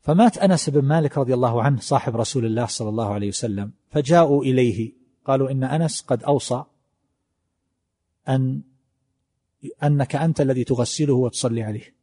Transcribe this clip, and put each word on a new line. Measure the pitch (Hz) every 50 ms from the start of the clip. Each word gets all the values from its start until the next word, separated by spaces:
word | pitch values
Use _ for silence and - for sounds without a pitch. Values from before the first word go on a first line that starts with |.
فمات | _ - 156 180 233 240 - -
أنس | - 190 185 160 - -
بن | 139 147 135
مالك | 135 151 165 160 143 - 143
رضي | 139 120 131
الله | 123 123 120 113 120 117
عنه | 143 139 120
صاحب | - - 147 123 - - 110
رسول | 110 110 - - 135 117
الله | 113 110 113 120
صلى | 110 - - 117 107
الله | 107 113 113 101 101
عليه | 104 101 101
وسلم، | 98 - - 113 101 98 101 107 - _ _ _
فجاءوا | - 147 143 123 170 170 170 147 143 143 135
إليه | 135 127 127 127 120 101 104 113 110 - _ _ _ _ _ _
قالوا: | - 135 135 135 131
"إن | 135 135 131
أنس | 131 139 160 165 156 - -
قد | - - 131 117 -
أوصى | - 143 131 - - 127 127 147 _ _ _ _ _ _ _ _ _ _ _ _ _ _ _ _ _ _ _ _ _ _ _ _ _ _ _ _ _ _ _ _ -
أن، | 131 131 131 131 131 143 - _ _ _ _ _ _ _ _ _ _ _ _ _ _ _ _ _ _ _ - - - _ -
أنك | 147 147 143 135 - -
أنت | 139 156 165 156 -
الذي | 147 135 131 127 120
تغسله | - 135 113 120 - - - 151 143 135
وتصلي | 123 127 120 - - - 123 117 117 110
عليه". | 107 104 107 - - _ _